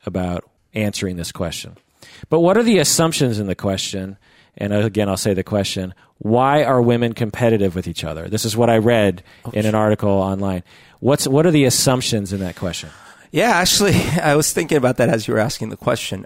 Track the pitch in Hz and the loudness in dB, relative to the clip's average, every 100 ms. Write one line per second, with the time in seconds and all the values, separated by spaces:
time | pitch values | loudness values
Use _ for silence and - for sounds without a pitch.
0 | - 92 90 90 - _ _ 110 104 - | -8 -6 -4 -6 -10 _ _ -6 -4 -4
1 | 95 90 80 - 85 - - - _ _ | -6 -6 -8 -6 -8 -8 -14 -20 _ _
2 | - - - 160 170 208 233 190 143 - | -20 -20 -2 2 4 4 4 4 4 2
3 | 165 - 131 107 98 90 101 95 - 98 | 0 2 0 0 -4 -4 -2 -4 -4 -8
4 | 95 101 _ _ _ - 101 104 110 101 | -10 -12 _ _ _ -8 -2 0 0 0
5 | 101 95 107 92 - 104 98 101 92 - | 0 0 0 -2 0 -2 -2 -4 -8 -12
6 | _ - 107 120 135 151 127 127 120 120 | _ -8 0 2 4 4 4 4 4 2
7 | 117 110 110 - 117 110 98 87 85 82 | 0 -2 -6 0 2 2 2 -2 -6 -8
8 | 78 78 90 107 117 107 117 113 110 117 | -8 -8 -6 -4 -2 0 2 4 4 4
9 | 101 90 - - 117 107 107 107 107 104 | 2 0 -8 -20 -8 -2 0 2 2 2
10 | 104 98 95 98 98 92 - - - _ | 2 0 0 -2 -4 -4 -8 -18 -20 _
11 | 120 147 139 135 175 151 131 - 143 127 | 0 0 2 2 4 4 4 2 2 0
12 | - 110 95 98 92 - 90 - 78 - | 0 -2 -2 -6 -6 -6 -8 -8 -12 -18
13 | - - - 156 233 175 185 - 202 - | -20 -20 -6 -2 0 2 0 2 2 2
14 | - 170 151 147 151 185 165 151 123 127 | 0 0 2 2 2 -2 0 0 2 2
15 | 120 117 107 113 107 - 110 104 - 120 | 0 0 -2 -2 -2 -4 -8 -6 -4 -2
16 | - 98 | -4 -10